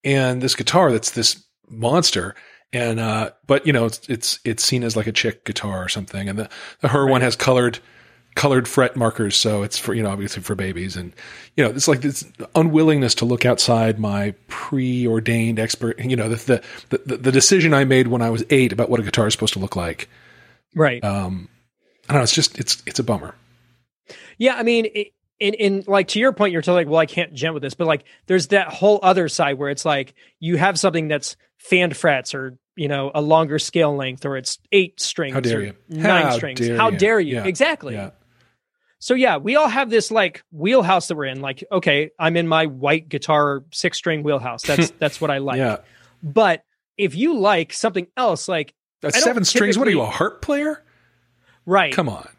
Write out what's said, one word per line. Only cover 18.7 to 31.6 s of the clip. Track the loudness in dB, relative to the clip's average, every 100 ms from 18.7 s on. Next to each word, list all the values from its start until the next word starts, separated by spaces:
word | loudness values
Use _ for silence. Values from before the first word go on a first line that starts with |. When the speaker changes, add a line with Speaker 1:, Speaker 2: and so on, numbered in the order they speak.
Speaker 1:
about | 0 0
what | 0
a |
guitar | 0 0 0
is |
supposed | 0 -2
to | -2
look | -4
like. | -4 -6 -8 -14 _ _ -20 _ _ _
Speaker 2:
Right. | 0 0 0
Speaker 1:
Um, | -4 -4 -4 -8 -12 _ _ _ _ _ -2
I |
don't | 0
know. |
It's | 2
just, | 0 0 -4
it's, | -6 -6 -6
it's | -6
a |
bummer. | -4 -4 -6 -18 _ _ _ _ _ _ _ -20 -20 _
Speaker 2:
Yeah, | 0 2
I |
mean, | 2 2 0
it, | -6 -10 _ _ _
and, | -4 0
and, | 0 0 0
like, | 0 2
to | 0
your | 0
point, | 2 0
you're | 0
totally | 2 2
like, | 2
"Well, | 2
I | 2
can't | -2 -6
gent | -6 -6
with | -4
this," | -8
but, | -4 -2
like, | -2 _ _ -2
there's | 0 2
that | 0 0
whole | 2 4 6
other | 4 4 0
side | 0 -2 -2
where | -6
it's | -4
like, | -2 -2 -4 _ _ _
you | -2 2
have | 2 2
something | 0 0 -2
that's | -4 -6 -14 _
fanned | _